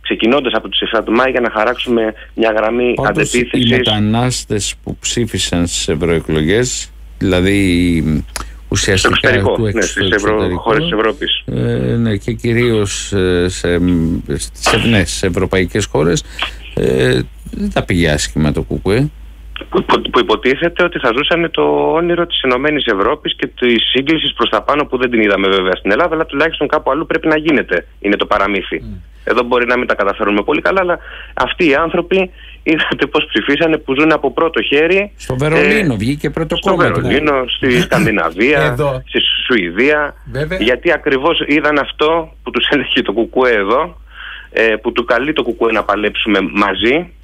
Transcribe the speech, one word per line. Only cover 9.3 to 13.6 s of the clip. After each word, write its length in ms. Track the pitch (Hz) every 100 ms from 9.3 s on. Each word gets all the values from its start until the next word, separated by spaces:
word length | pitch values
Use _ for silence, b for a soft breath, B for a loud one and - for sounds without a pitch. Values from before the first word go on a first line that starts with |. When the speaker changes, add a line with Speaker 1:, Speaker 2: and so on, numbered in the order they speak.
| 120 123 98
Speaker 2:
του 60 |
Speaker 1:
ναι, 60 | 110
Speaker 2:
εξ-, 200 | 107 92
Speaker 1:
στις 220 | - 98
ευρω-, 20 | 104 101
Speaker 2:
εξωτερικού, 260 | 107 95 90
Speaker 1:
χώρες 240 | 113 110
της 80 | 170
Ευρώπης. 520 | 107 110 104 - - -
Speaker 2:
ε, 500 | 123 120 120 123 117
ναι, 180 | 117 101
και 160 | -
κυρίως, 800 | 110 120 117 120 110 101 - -
ε, 340 | 101 92 90 90
σε, 300 | 92